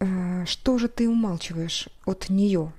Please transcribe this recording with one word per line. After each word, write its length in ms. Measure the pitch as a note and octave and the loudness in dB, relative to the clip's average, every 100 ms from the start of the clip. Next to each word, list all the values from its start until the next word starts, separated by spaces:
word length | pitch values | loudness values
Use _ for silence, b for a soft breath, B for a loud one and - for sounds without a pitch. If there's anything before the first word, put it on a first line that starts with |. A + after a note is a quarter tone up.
э, 460 | F#3+ F#3 F3+ F3+ F3 | -2 0 -2 -2 -4
что 320 | - - B3 | -2 2 2
же 100 | A#3 | 2
ты 180 | - A#3 | 2 2
умалчиваешь 840 | A#3 G#3+ E3+ - E3 E3 - - - - | 2 0 -2 -6 -6 -4 -6 -8 -8 -4
от 240 | F#3+ - | -4 0
неё 420 | F#3+ G3+ F#3 D#3+ | 2 4 2 0